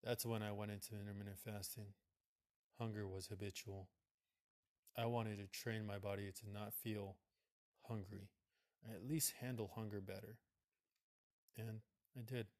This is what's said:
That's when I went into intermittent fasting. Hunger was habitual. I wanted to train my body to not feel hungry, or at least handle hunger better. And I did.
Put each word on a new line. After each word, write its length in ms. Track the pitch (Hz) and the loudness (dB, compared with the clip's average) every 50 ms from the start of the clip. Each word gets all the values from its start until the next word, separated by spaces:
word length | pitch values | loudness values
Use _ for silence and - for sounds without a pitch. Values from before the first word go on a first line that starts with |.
That's 240 | - 120 123 113 - | 6 4 4 4 6
when 160 | 117 113 110 | 4 4 4
I 80 | 107 104 | 4 2
went 220 | 104 101 104 104 | 2 2 0 0
into 280 | 104 101 - - 107 104 | 0 -2 -2 -4 -4 -4
intermittent 380 | 101 104 101 101 101 101 98 90 | -2 -2 -2 -2 -2 -4 -6 -4
fasting. 560 | - 113 107 104 95 - - - 104 101 101 _ _ _ _ _ _ _ _ _ _ _ _ _ _ _ _ - | -4 -2 -2 -2 -2 -2 -4 -4 -6 -8 -10 _ _ _ _ _ _ _ _ _ _ _ _ _ _ _ _ 0
Hunger 280 | 117 113 107 107 104 | 0 0 2 2 0
was 220 | 98 95 98 95 - | 0 0 -2 -2 -4
habitual. 600 | 110 95 104 101 95 - - 110 98 98 95 - _ _ _ _ _ _ _ _ _ _ _ _ _ _ _ _ _ _ _ - _ - | -2 -2 -2 -2 -2 -4 -6 -4 -6 -6 -6 -10 _ _ _ _ _ _ _ _ _ _ _ _ _ _ _ _ _ _ _ -8 _ 2
I 80 | 117 | 4
wanted 320 | 117 120 117 113 110 107 101 | 4 6 4 4 4 2 0
to 80 | 101 | -4
train 400 | 92 - - - 120 113 110 107 | -4 -6 -2 0 0 2 2 0
my 120 | 104 101 101 | 0 -2 0
body 340 | 95 101 101 98 101 98 | 2 0 0 2 0 -4
to 180 | 95 - - 104 | -6 -6 -8 -6
not 220 | 101 104 104 101 - | -4 -4 -2 -2 -2
feel 420 | - - 117 107 104 101 98 98 - _ _ _ _ _ _ _ _ _ _ _ _ - | -2 0 2 2 2 0 -2 -4 -10 _ _ _ _ _ _ _ _ _ _ _ _ -4
hungry, 440 | - 117 107 98 98 104 98 98 101 _ _ _ _ _ _ _ _ _ _ | 0 0 0 0 -2 -6 -8 -10 -12 _ _ _ _ _ _ _ _ _ _
or 120 | - 113 113 | -10 -8 -6
at 120 | 92 98 | -6 0
least 280 | 131 156 160 - - - - | 2 4 6 6 4 2 2
handle 300 | 120 127 127 113 110 95 - | -2 -2 2 2 0 0 0
hunger 240 | 113 110 107 104 101 | -2 -2 0 0 -2
better. 380 | 95 98 95 98 110 107 113 - _ _ _ _ _ _ _ _ _ _ _ _ _ _ _ _ _ _ _ _ _ - _ | -2 -2 -4 -4 -4 -8 -12 -14 _ _ _ _ _ _ _ _ _ _ _ _ _ _ _ _ _ _ _ _ _ -12 _
And 260 | - 110 113 110 110 - _ _ _ _ _ _ 127 | -4 -2 -2 -2 -4 -6 _ _ _ _ _ _ -8
I 40 | |
did. 240 | 117 110 131 123 110 101 _ | -4 -2 0 0 0 -2 _